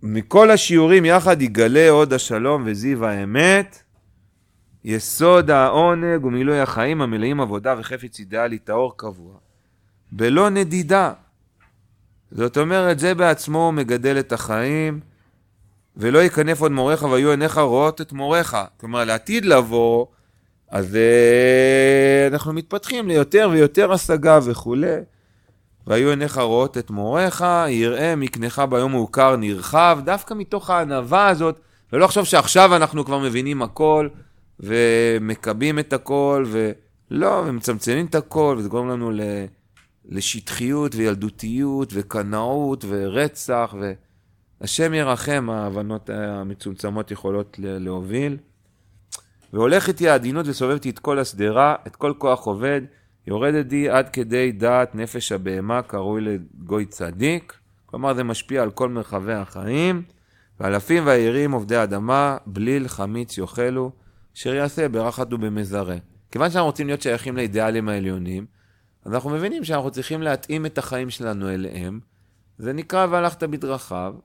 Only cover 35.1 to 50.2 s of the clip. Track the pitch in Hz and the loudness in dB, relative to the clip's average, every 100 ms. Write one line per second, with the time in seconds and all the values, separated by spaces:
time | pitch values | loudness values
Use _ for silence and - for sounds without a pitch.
35.1 | 113 107 110 - 107 143 151 151 135 - | 0 -2 -6 -6 -2 -2 -2 -2 -4 -2
36.1 | 143 139 139 127 110 110 104 _ _ _ | -2 0 0 -2 -2 -2 -4 _ _ _
37.1 | - 190 214 165 123 110 113 117 127 165 | -2 0 0 -2 -6 -6 -6 -2 -2 -2
38.1 | 156 151 156 151 131 101 117 123 123 117 | -4 -4 -2 0 0 -4 -6 -4 -6 -6
39.1 | 107 107 101 98 _ _ _ _ _ _ | -4 -6 -6 -10 _ _ _ _ _ _
40.1 | 95 98 117 - - 120 143 147 113 110 | -8 -6 -8 -10 -6 -4 -2 -2 -2 -2
41.1 | 101 107 - 110 120 139 135 135 98 101 | 0 -6 -8 -8 -4 -2 -2 -4 -6 -6
42.1 | 110 101 107 117 143 143 135 104 101 98 | -6 -4 -4 -4 -4 -4 -6 -6 -6 -4
43.1 | 101 147 - - 123 113 104 101 95 _ | -2 -4 -6 -6 -4 -4 -6 -10 -12 _
44.1 | _ _ _ _ _ - - 160 160 139 | _ _ _ _ _ -8 -2 -2 -2 -2
45.1 | 120 - 143 120 110 104 98 104 110 110 | -4 -2 -4 -4 -6 -6 -6 -8 -10 -10
46.1 | 107 104 101 95 98 - 95 104 104 104 | -10 -8 -8 -10 -12 -12 -10 -8 -8 -8
47.1 | 101 98 101 101 - 98 95 92 92 92 | -8 -6 -6 -6 -10 -10 -8 -8 -8 -6
48.1 | 113 143 139 _ _ _ _ _ _ _ | -4 -4 -6 _ _ _ _ _ _ _
49.1 | - _ _ _ 101 117 180 190 165 165 | -20 _ _ _ 0 2 2 0 -2 2
50.1 | 139 | 2